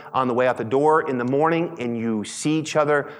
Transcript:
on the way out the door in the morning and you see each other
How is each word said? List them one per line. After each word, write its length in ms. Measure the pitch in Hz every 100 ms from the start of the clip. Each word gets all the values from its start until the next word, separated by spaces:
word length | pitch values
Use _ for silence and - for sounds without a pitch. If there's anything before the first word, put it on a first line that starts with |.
| -
on 140 | - 127
the 60 |
way 140 | 120 127
out 100 | 120
the 60 |
door 440 | 113 131 151 156 139
in 100 | 127
the 80 | 120
morning 500 | 139 160 165 165 165
and 180 | 120 117
you 260 | 113 110
see 340 | 98 - 151 156
each 160 | 139 156
other 360 | 147 147 147 -